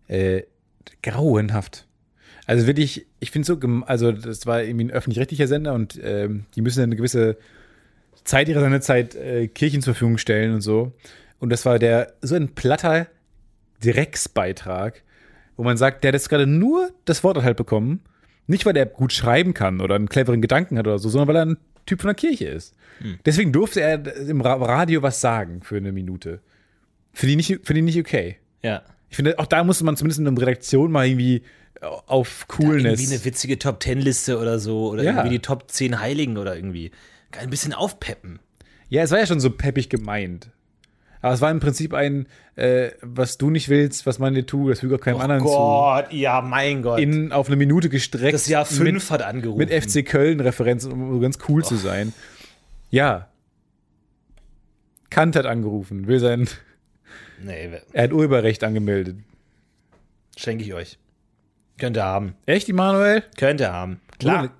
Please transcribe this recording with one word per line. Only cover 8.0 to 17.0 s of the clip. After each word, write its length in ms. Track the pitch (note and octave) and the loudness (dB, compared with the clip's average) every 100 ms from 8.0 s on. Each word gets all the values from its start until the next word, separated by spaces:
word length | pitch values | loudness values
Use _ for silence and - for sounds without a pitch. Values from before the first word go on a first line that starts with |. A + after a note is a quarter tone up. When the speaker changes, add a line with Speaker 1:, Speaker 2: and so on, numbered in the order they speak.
| _ _ | _ _
Speaker 1:
Zeit 260 | - C3+ D3+ | -2 2 2
ihrer 120 | D3+ | 2
Sendezeit, 560 | C#3 C3+ C3+ B2 A#2+ - | 4 2 2 2 2 -6
äh, 320 | C3 B2 A2+ | -6 -4 -4
Kirchen 340 | - D3 C#3+ | 0 0 0
zur 120 | C3 | 0
Verfügung 240 | A#2 A#2 A2+ | 0 2 2
stellen 360 | - G#2+ A2 | 2 0 2
und 60 | A2 | 0
so. 320 | G#2 A2 B2 B2+ - - - - | 0 0 0 -6 -20 -20 -20 -8
Und 100 | B2 | -2
das 160 | A#2+ C3 | 0 2
war 140 | A#2+ | 4
der, 320 | A#2 A#2 B2 - | 4 4 0 -6
so 140 | B2+ F3 | -2 -2
ein 180 | D3 | -2
platter 540 | - B2+ D3+ F3 D#3+ E3 _ _ _ _ _ _ - A2 | -2 0 0 2 0 -2 _ _ _ _ _ _ -2 0
Drecksbeitrag, 1080 | A#2+ D3 - - - F#2 F#2+ - F2+ G#2 - _ _ _ - _ - | 2 0 -2 -6 -2 -4 -4 -6 -6 -6 -8 _ _ _ -20 _ -6
wo 60 | |
man 120 | A#2+ A#2 | 0 2
sagt, 280 | C3+ C3+ | 2 2
der 40 | C#3 | 2
hat 40 | |
jetzt 140 | C3+ - | 2 2
gerade 180 | D3 C#3 | 2 4
nur 440 | D3+ A3+ E4 F#4 - | 4 4 2 0 -4